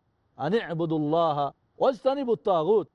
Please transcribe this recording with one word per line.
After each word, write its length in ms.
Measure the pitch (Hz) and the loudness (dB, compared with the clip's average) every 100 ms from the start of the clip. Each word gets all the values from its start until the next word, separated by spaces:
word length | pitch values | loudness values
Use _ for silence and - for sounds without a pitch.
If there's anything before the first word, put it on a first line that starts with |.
| _ _ _ - | _ _ _ -8
আন 180 | 147 | -2
ই'বুদুল্লাহা 1000 | 220 165 160 165 160 147 165 165 147 139 - _ - | -2 -2 -4 -2 -2 0 0 0 0 -4 -8 _ -2
ওয়াজতানিবুত 640 | 233 240 262 277 247 220 | 0 0 -2 -2 -2 -2
তাগুত।" 440 | 202 170 156 220 151 | 2 2 2 2 0